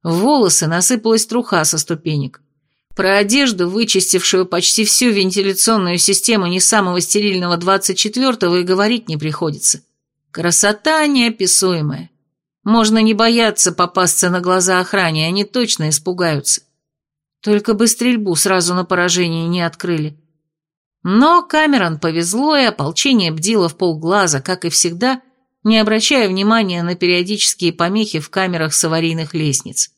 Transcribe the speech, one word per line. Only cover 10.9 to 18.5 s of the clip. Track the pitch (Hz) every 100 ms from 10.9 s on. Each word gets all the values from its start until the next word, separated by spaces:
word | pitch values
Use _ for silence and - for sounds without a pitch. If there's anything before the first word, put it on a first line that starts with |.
| 311 302
неописуемая. | 269 233 226 185 - 185 170 151 131 170 _ _ _ _ _
Можно | 202 226 214 220
не | 220
бояться | 208 233 233 220 208 180
попасться | 170 175 - 180 - 180
на | 180
глаза | 180 185 185 185
охране, | 180 202 175 156 160
они | 190
точно | 202 254 233 - 156
испугаются. | 151 170 180 170 147 - - _ _ _ _ _ _ _ _
Только | 208 208 208
бы | 208 226
стрельбу | 233 240 233 202 165
сразу | 202